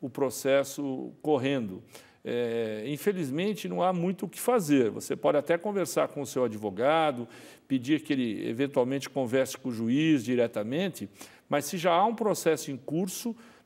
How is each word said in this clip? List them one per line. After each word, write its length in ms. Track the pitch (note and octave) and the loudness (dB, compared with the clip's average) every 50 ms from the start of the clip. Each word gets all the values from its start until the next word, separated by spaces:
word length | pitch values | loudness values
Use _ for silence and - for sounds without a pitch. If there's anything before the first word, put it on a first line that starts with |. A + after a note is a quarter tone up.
o 80 | - C3 | -10 -8
processo 1040 | A#2 - C#3 B2+ - - - C#3 C3+ C#3 C3+ C3+ - - C#3+ C#3 C3 C3 C3 B2 A#2 - _ | -2 -2 -2 -2 -2 -2 2 4 4 4 4 2 -4 -6 -4 -4 -4 -4 -6 -10 -12 -6 _
correndo. 600 | D3 D3+ C3 - C#3 C#3 C3+ A#2 G2+ F#2+ F#2 - - - - - - _ _ _ | 2 2 2 4 2 0 0 -2 -4 -8 -10 -14 -18 -20 -20 -20 -20 _ _ _
É, 600 | - A#2+ A#2+ A#2+ A#2 A#2 A#2 A2+ A2 G#2+ G#2+ G#2+ B2+ | -4 -2 -2 -2 0 0 -2 -2 -2 -4 -6 -6 -6
infelizmente, 800 | D3 C#3 - G#3 G#3 F#3 E3 C3+ B2+ D#3 F#3 G#3 G#3+ - - F3+ | -6 -2 -2 -2 0 0 -2 -2 -2 -2 -2 -2 -2 -4 -6 -6
não 120 | F3+ F3+ | -2 0
há 120 | F3 F#3 F#3 | 2 2 2
muito 340 | F3 E3+ F#3 F#3+ F3+ - | 2 0 0 -2 -2 -6
o 20 | F3 | -8
que 120 | - - | -8 -4
fazer. 500 | - - B3 B3 F3+ D3 D3 C#3 A#2+ G#2+ | 0 2 2 2 4 4 6 6 6 4
Você 240 | G2+ A2 - - D3 | 2 -2 -4 -6 -6
pode 240 | C3+ - D#3 D3 D3 | 0 2 2 2 2
até 180 | C#3 - E3+ | 2 2 0
conversar 520 | F3 - G#3+ G3+ G3 F3 D3 - D#3+ D3 C#3 | 0 0 -2 -2 -2 -2 0 0 0 0 0
com 140 | - D3 C#3 | -2 -6 -8
o 40 | |
seu 180 | A#2+ - C3+ B2+ | -4 -2 0 0
advogado, 840 | A#2+ G#2+ G#2+ G#2+ G#2 F#2+ F#2 A#2 C#3 D#3 E3 D#3+ D3+ C3+ B2 G2+ - - - - - - - _ _ | 0 0 -2 -6 -6 -2 0 2 4 4 4 4 2 0 -2 -8 -10 -12 -20 -20 -20 -20 -20 _ _
pedir 340 | C3+ C3 A#2 B2 D#3 C#3+ - | -2 -2 0 0 0 0 2
que 100 | - D3 | -2 -2
ele 360 | C3+ B2+ A#2 G#2 G2 G#2 A#2+ | 0 0 -2 -2 -4 -4 -6
eventualmente 600 | A#2 A2+ C#3 C#3 C#3 C#3+ B2 B2 C3+ C#3 C3+ - | -2 -2 -2 0 2 2 2 2 0 -4 -4 -6
converse 480 | - C#3+ C3 A#2 A2+ C3+ C3 C3 - | -4 -4 -2 0 2 2 0 0 -4
com 120 | - - C3 | -8 -8 -8
o 40 | A#2+ | -4
juiz 520 | A2 A#2 A2+ B2 C#3+ D#3 D#3+ D#3 C#3 A2 | -2 0 0 2 2 4 4 4 2 2
diretamente, 840 | A#2 B2+ A#2+ A#2 A2+ - G#2+ G#2 A2 C3 D#3+ G3 G3 - - G#2 G2 - - - - - - _ _ | 0 2 2 2 0 0 -4 -4 -2 -2 -2 -2 -2 -4 -8 -12 -12 -12 -18 -20 -20 -20 -20 _ _
mas 180 | - D3 - | -2 -2 -2
se 120 | - - F#3 | -2 -6 0
já 140 | D#3+ F#3 E3 | 2 4 4
há 120 | E3+ G3 | 4 4
um 100 | A3+ A#3 | 2 2
processo 560 | G#3 A3+ G#3+ F3+ - - E3+ D#3+ D3+ - - | 0 0 0 0 2 2 2 2 2 0 -6
em 60 | C#3 | -8
curso, 580 | B2 - - D3 E3 G3 F#3 - - - A#3+ A3 - - - - - _ | -8 -6 -4 -2 -2 -2 -2 -4 -6 -6 -6 -8 -8 -14 -20 -20 -20 _